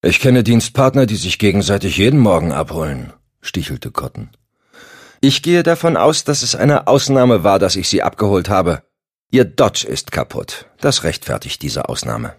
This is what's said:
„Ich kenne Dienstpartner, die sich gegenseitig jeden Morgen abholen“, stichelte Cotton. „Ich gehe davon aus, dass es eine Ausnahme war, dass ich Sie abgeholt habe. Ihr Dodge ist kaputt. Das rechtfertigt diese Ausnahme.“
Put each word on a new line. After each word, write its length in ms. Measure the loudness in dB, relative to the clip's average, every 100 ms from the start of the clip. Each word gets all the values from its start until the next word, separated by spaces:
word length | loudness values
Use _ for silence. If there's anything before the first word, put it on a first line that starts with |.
„Ich 200 | 0 2
kenne 220 | 2 2
Dienstpartner, 600 | 4 2 2 0 2 4
die 120 | 0 0
sich 220 | -4 0
gegenseitig 600 | 2 2 0 0 -2 0
jeden 200 | 2 4
Morgen 320 | 4 4 0
abholen“, 640 | -4 -6 -6 -6 -6 -10 -18 _ _
stichelte 480 | -10 -8 -8 -10 -8
Cotton. 400 | -8 -8 -12 -16 _ _ _ _ _ -20 -20 -20 _
„Ich 220 | 0 0
gehe 200 | 0 2
davon 360 | 2 2 2 2
aus, 260 | 2 2
dass 160 | -2 -4
es 140 | -4
eine 320 | 0 2 2 2
Ausnahme 580 | 0 2 2 4 4
war, 140 | 4 2
dass 180 | 2 -2
ich 140 | -2
Sie 120 | -2
abgeholt 460 | -2 -2 0 0 0
habe. 340 | 0 0 -2 _ _ _ _ _
Ihr 140 | 2
Dodge 420 | 2 2 0 0 -8
ist 260 | -8 -6
kaputt. 520 | -6 -6 -8 -10 -14 -18 _
Das 240 | -2 -2
rechtfertigt 560 | -4 -6 -8 -8 -8 -10
diese 300 | -8 -8 -8
Ausnahme.“ 460 | -8 -8 -8 -10